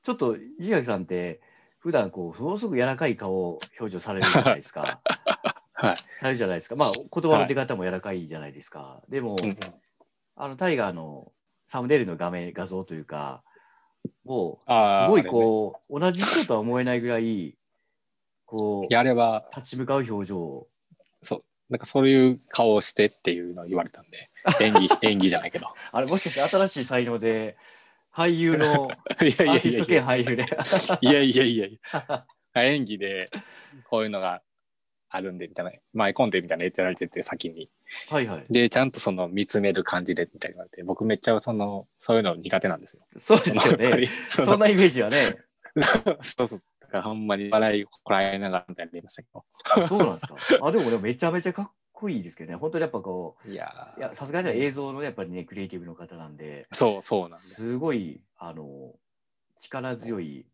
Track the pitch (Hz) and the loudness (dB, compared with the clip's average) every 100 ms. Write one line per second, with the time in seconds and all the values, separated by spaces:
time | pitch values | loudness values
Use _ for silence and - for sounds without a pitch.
0 | - 240 139 110 117 302 180 196 123 101 | -6 -2 -2 -2 -8 -12 -2 0 0 -4
1 | 87 90 90 80 _ _ _ _ 170 156 | -4 -6 -6 -10 _ _ _ _ -2 0
2 | 98 92 85 98 135 208 220 131 127 127 | 0 -6 -10 -8 -6 -6 -4 0 0 0
3 | 151 104 98 95 87 82 - - 110 92 | -2 -2 -4 -4 -4 -6 -14 -10 -10 -8
4 | 107 98 - 147 127 110 - - 147 - | -8 -2 2 4 4 0 -4 -8 -8 -4
5 | - - - - - - _ - 113 90 | -2 -2 -2 -2 -4 -8 _ -2 -2 -2
6 | - - 131 127 101 87 - 123 139 98 | -6 -6 -4 -2 -2 -2 -6 2 2 2
7 | - - 165 156 95 135 131 113 92 92 | -4 -2 4 4 4 0 -2 -2 -4 -4
8 | 104 92 80 80 73 69 - 78 67 65 | -6 -8 -8 -12 -14 -16 -20 -18 -18 -20
9 | _ 135 120 98 107 98 - - _ _ | _ -6 -4 -2 -2 -4 -10 -14 _ _
10 | _ _ _ _ 139 131 185 147 104 87 | _ _ _ _ -12 -4 -2 0 -2 -6
11 | 80 71 - _ _ _ _ 131 123 147 | -12 -16 -20 _ _ _ _ -8 2 2
12 | 104 82 87 90 87 85 87 95 92 82 | 2 -4 -6 -6 -10 -10 -8 -8 -10 -12
13 | 76 76 71 65 _ _ _ _ _ _ | -10 -10 -10 -12 _ _ _ _ _ _
14 | - _ - 127 87 - - 117 107 98 | -16 _ -8 -4 -4 -8 0 4 6 4
15 | 95 202 123 120 113 110 104 - _ 143 | 6 4 4 2 4 2 -2 -8 _ -2
16 | 180 180 208 330 214 113 113 123 127 123 | 0 0 0 0 2 0 0 0 0 -2
17 | 120 117 113 107 82 - _ _ _ _ | 0 -2 0 -2 -6 -12 _ _ _ _
18 | _ _ _ _ _ 110 107 101 95 117 | _ _ _ _ _ -4 -2 -2 2 4
19 | 127 120 117 110 - - 131 127 127 139 | 4 4 4 2 -6 -16 -12 -8 -2 0
20 | 120 104 95 95 82 67 - _ _ _ | 0 -4 -4 -6 -6 -10 -16 _ _ _
21 | _ _ - 90 _ _ _ 123 - 139 | _ _ -8 -8 _ _ _ -8 -2 4
22 | 135 135 131 127 _ - 117 104 - - | 6 8 6 4 _ 2 4 4 2 2
23 | 104 _ - 87 87 87 87 92 - - | 2 _ -4 -4 -6 -10 -4 -4 -4 -8
24 | _ - - - - - 107 107 95 - | _ -18 -18 -4 0 2 4 4 4 4
25 | 110 101 95 87 87 - - - - 113 | 4 4 2 2 -4 -8 -10 -14 -6 -4
26 | 120 185 175 139 147 190 190 151 123 127 | 0 0 -2 -2 0 2 0 -2 -2 0
27 | 120 117 113 110 110 - - - _ _ | 0 0 0 0 -2 -10 -20 -20 _ _
28 | _ - 170 170 165 156 151 147 135 - | _ -2 0 2 2 4 4 4 0 -8
29 | - - 156 123 165 - - 120 170 165 | -8 2 2 4 4 4 4 0 4 2
30 | 123 127 123 117 123 - - 190 - 180 | 4 0 0 -2 -2 -4 0 0 2 2
31 | 127 147 139 123 127 117 98 110 - 156 | 6 6 6 4 4 2 -2 -8 -10 -10
32 | - 135 _ _ _ 123 123 147 113 104 | -6 -8 _ _ _ 0 2 2 -2 -6
33 | 98 95 92 - - - - 135 - 113 | -6 -6 -8 -12 -16 -20 -20 -20 -4 -2
34 | 110 104 92 87 _ _ _ _ _ _ | -2 -2 -4 -4 _ _ _ _ _ _
35 | _ 92 95 90 85 - 87 - _ 113 | _ -8 -8 -10 -12 -10 -10 -12 _ 0
36 | 101 98 120 95 87 82 90 - 92 87 | 0 2 2 0 -2 -2 -2 -2 -2 -2
37 | - - - - 85 82 - _ - - | -6 -8 -8 -8 -10 -12 -18 _ -16 -16
38 | - 151 117 87 - 117 120 131 131 - | -4 -2 -2 -6 0 4 4 4 2 0
39 | - 92 87 95 101 107 98 92 87 90 | -4 -2 -4 -2 -2 0 2 0 -2 -2
40 | 90 85 85 - - 90 90 - 90 92 | -2 -2 -4 -6 -12 -12 -16 -14 -8 -2
41 | 110 104 - 110 - 110 101 98 - _ | 0 0 2 0 0 -4 -4 -6 -14 _
42 | - 113 101 85 92 95 98 82 - - | 2 2 2 -4 -2 0 0 -4 -8 -20
43 | _ - - 214 - 120 - - 120 120 | _ -20 4 4 6 4 4 6 4 4
44 | 127 - - - 139 202 214 196 185 127 | 2 -4 -4 2 4 6 6 8 6 6
45 | 107 139 120 - _ _ - - 143 - | 2 4 2 0 _ _ -6 0 4 4
46 | - 151 139 - 120 101 _ _ _ 101 | 2 -2 -4 -2 -2 -4 _ _ _ -6
47 | 107 110 107 101 101 110 110 104 101 - | -4 -6 -2 -2 2 2 4 2 -2 -14
48 | - 98 98 98 101 92 90 90 85 87 | -2 0 2 -2 -2 -4 -6 -14 -14 -14
49 | - - - - _ _ - 214 170 196 | -14 -18 -18 -20 _ _ 2 4 4 2
50 | 156 85 - - - - 147 214 120 113 | 2 0 -12 -10 2 2 4 2 2 0
51 | 104 120 170 175 180 175 202 _ _ - | -2 -2 -2 -2 -4 -6 -10 _ _ -12
52 | 208 131 85 - 82 87 156 165 156 113 | -6 -6 -8 -14 -14 -8 -6 -4 -4 -6
53 | 95 92 85 - - 98 - - - - | -8 -8 -10 -14 -16 -12 -12 -14 -20 -12
54 | 131 - 139 160 180 113 143 135 139 135 | -12 -10 -8 -4 -2 -2 -2 -2 -8 -8
55 | 147 - 92 90 87 98 95 92 85 80 | -10 -8 -10 -10 -12 -10 -10 -12 -14 -18
56 | 85 87 80 76 78 73 65 - 123 101 | -18 -18 -18 -16 -16 -16 -10 0 0 0
57 | - 107 87 85 - - 113 123 160 127 | -4 -4 -4 -12 -20 -12 -8 -4 -2 -4
58 | 87 69 _ _ 87 80 73 69 65 _ | -6 -12 _ _ -16 -16 -16 -18 -20 _
59 | _ _ _ _ _ _ - 139 127 120 | _ _ _ _ _ _ -14 -10 -8 -8
60 | 113 110 80 69 - | -8 -8 -8 -12 -20